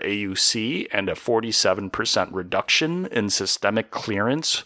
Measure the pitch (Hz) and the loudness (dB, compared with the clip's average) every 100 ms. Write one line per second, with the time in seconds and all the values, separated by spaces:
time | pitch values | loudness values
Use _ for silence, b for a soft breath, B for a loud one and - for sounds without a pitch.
0 | 98 104 101 95 - 117 110 175 - 104 | 0 -2 -2 0 0 0 -2 -2 -2 -2
1 | 98 - - 113 113 - 101 95 98 - | -2 -2 0 0 2 2 4 2 0 -2
2 | 95 104 92 92 90 95 - - 160 175 | 0 0 0 -2 -2 -2 2 2 2 -2
3 | 185 120 104 - 95 - 101 110 113 - | -2 0 0 0 -2 0 2 0 -2 -4
4 | - 98 110 147 156 - | -2 0 2 0 0 -2